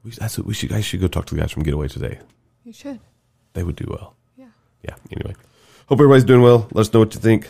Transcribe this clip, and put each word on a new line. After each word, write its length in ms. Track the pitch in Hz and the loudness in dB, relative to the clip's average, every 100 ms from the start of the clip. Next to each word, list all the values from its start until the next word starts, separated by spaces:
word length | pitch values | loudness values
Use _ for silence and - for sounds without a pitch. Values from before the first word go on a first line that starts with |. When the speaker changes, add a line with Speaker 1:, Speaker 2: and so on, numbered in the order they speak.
Speaker 1:
We, 80 | 113 | -20
that's 260 | - 110 - | -12 -10 -8
what 80 | - | -8
we 80 | |
should, 180 | 107 - | -8 -6
I 100 | 107 | -6
should 200 | 107 92 | -6 -4
go 60 | 92 | -4
talk 180 | - - | -4 -8
to 100 | 78 | -6
the 60 | |
guys 100 | 78 | -6
from 120 | - | -4
Getaway 240 | 78 73 76 | -4 -4 -6
today. 320 | - 62 - _ _ _ _ | -8 -12 -12 _ _ _ _
Speaker 2:
You 80 | 240 | -20
should. 280 | 226 277 240 _ _ _ _ _ | -20 -18 -18 _ _ _ _ _
Speaker 1:
They 100 | 95 | -10
would 120 | 87 - | -8 -8
do 120 | - | -12
well. 260 | - - _ _ _ | -12 -16 _ _ _
Speaker 2:
Yeah. 80 | 254 _ _ _ | -20 _ _ _
Speaker 1:
Yeah. 120 | - - _ | -20 -20 _
Anyway, 220 | - - 95 _ _ _ _ _ | -14 -12 -14 _ _ _ _ _
hope 100 | 135 | 4
everybody's 260 | 147 135 120 | 6 6 6
doing 160 | 127 | 6
well. 240 | 120 120 110 | 6 4 2
Let 80 | - | -2
us 120 | 107 | 2
know 60 | 113 | 2
what 160 | 110 - | 2 0
you 40 | |
think. 280 | 113 110 - | 0 0 -2